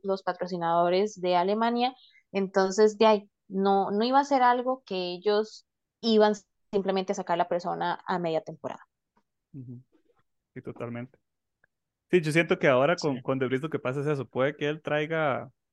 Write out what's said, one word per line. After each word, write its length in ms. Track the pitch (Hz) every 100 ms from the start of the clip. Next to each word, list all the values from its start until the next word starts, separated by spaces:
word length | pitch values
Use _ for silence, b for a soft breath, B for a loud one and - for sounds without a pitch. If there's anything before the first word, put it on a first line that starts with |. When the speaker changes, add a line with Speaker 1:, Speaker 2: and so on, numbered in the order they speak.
Speaker 1:
los 200 | 196 190
patrocinadores 1000 | - 175 180 180 165 170 175 185 208 185
de 140 | 180 180
Alemania, 580 | 185 214 233 240 247 269 b b b
entonces 640 | 196 190 196 190 190 214 208
de 80 | 220
ahí 240 | 208 202 _ -
no, 420 | 190 196 196 190
no 120 | 202 240
iba 140 | 269
a 60 | 277
ser 180 | 277
algo 400 | 247 247 247 262 -
que 280 | 185 180
ellos 520 | 180 208 208 214 - _ _ _ _
iban 320 | 233 214 214 208 _ _ -
simplemente 400 | 202 190 190 190
a 20 | 196
sacar 200 | 180 175
a 20 |
la 120 | 175
persona 520 | 175 175 165 175 - -
a 120 | 180
media 220 | 170 160
temporada. 440 | - 160 - - - _ _ _ _ _ _
Speaker 2:
Ujú. 280 | 143 123 123 _ _ _ _ _ _ _
Sí, 80 | 131
totalmente. 560 | 131 - 117 120 123 _ _ _ _ _ _ _ _ _ -
Sí, 100 | 180
yo 100 | 156
siento 280 | 156 165 180
que 80 | 160
ahora 320 | 127 147 175
con, 160 | 151 127
Speaker 3:
Sí. 60 |
Speaker 2:
con 180 | 131 131
De 80 | 127
Vries 140 | 131
lo 80 | 156
que 100 | 143
pasa 220 | 127 139
es 60 | 143
eso, 180 | 143 117
puede 280 | 127 135 151
que 120 | 147
él 120 | 156
traiga, 680 | 151 151 151 160 151 120 120 _ _